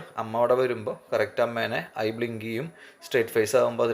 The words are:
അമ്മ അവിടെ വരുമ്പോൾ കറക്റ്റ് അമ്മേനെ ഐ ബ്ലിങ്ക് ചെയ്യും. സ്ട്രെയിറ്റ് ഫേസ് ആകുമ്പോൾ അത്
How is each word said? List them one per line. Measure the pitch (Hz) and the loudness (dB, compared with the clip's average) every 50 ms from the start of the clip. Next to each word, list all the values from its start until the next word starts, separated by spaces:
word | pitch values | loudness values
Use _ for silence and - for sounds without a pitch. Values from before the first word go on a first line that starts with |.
| 165 - - 113 | 0 -6 -8 -8
അമ്മ | 113 110 110 117 | -6 -4 0 2
അവിടെ | 120 120 123 127 | 4 4 4 4
വരുമ്പോൾ | 131 127 120 110 107 - - - - - | 4 0 0 -2 -4 -6 -8 -8 -8 -4
കറക്റ്റ് | - 110 107 101 - - 117 | 0 0 0 0 0 0 0
അമ്മേനെ | 117 117 117 113 110 117 151 170 - - - 113 | 0 0 -2 -4 -2 -2 -4 -6 -8 -6 -4 -4
ഐ | 110 110 117 | -2 -2 -2
ബ്ലിങ്ക് | 120 117 117 110 104 | -4 -6 -6 -8 -6
ചെയ്യും. | 113 113 113 147 165 - - - - - _ - | -6 -4 -4 -6 -8 -12 -16 -20 -20 -20 _ -12
സ്ട്രെയിറ്റ് | - - 127 113 113 - | -2 0 0 0 2 2
ഫേസ് | 117 110 104 - 127 | 0 2 4 4 4
ആകുമ്പോൾ | 120 120 117 117 120 | 4 4 2 0 0
അത് | 117 | 2